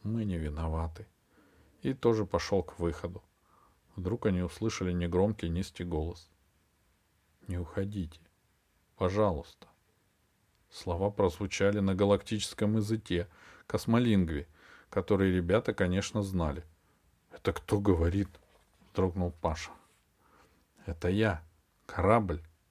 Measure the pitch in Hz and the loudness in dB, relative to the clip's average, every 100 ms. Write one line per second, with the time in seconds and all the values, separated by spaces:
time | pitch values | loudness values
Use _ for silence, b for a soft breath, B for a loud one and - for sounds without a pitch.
0 | 104 113 104 85 76 76 80 80 82 80 | -4 -2 -2 -2 -4 -4 -2 -2 -4 -8
1 | - _ _ b b b b b 135 135 | -18 _ _ b b b b b -4 0
2 | 117 110 95 90 - 95 - - 85 85 | 2 2 0 -2 0 0 -2 -2 -4 -2
3 | 87 90 - _ b b b b _ - | -8 -10 -18 _ b b b b _ -8
4 | 90 117 107 90 90 - 110 - 90 87 | -4 -2 0 0 -2 -2 -4 -2 -2 0
5 | 87 90 101 107 85 85 98 - 87 80 | 0 2 2 0 -4 -4 -4 -8 -4 -4
6 | 78 85 - _ _ _ _ _ _ _ | -4 -8 -18 _ _ _ _ _ _ _
7 | _ _ _ _ - 87 82 101 98 104 | _ _ _ _ -8 -6 -6 -6 -6 -4
8 | 80 - _ _ _ _ _ _ _ - | -8 -10 _ _ _ _ _ _ _ -4
9 | 90 101 104 76 - - - _ _ _ | -2 2 0 0 -8 -18 -20 _ _ _
10 | _ _ _ _ _ _ _ - 90 87 | _ _ _ _ _ _ _ -12 -6 -2
11 | 101 104 95 - 98 - 98 104 95 95 | -2 2 0 0 -6 0 2 2 0 2
12 | 101 101 - 107 - - 104 110 104 113 | 4 2 0 -4 -4 -2 0 0 0 -2
13 | - 87 85 B B B - 110 - 117 | -2 -4 -4 B B B -6 -4 2 2
14 | 120 101 82 71 - b b b b 98 | 4 4 4 -2 -6 b b b b -4
15 | - 98 95 90 87 107 - - 90 92 | 2 4 4 2 2 2 2 0 2 0
16 | - 110 98 95 78 69 - _ _ _ | -2 -2 -2 0 -2 -4 -12 _ _ _
17 | _ _ _ - - - - 104 101 85 | _ _ _ -8 -4 -4 0 0 4 4
18 | 85 98 95 - _ _ _ _ _ - | 4 2 -2 -6 _ _ _ _ _ -2
19 | 92 92 87 - 82 80 - - _ _ | 0 0 -4 -2 -4 -4 -8 -16 _ _
20 | _ _ b b b b _ _ - 92 | _ _ b b b b _ _ -12 -4
21 | 90 101 110 82 - _ _ _ - - | 0 2 2 0 -8 _ _ _ -10 0
22 | 95 117 95 78 - _ _ | 4 4 2 -4 -8 _ _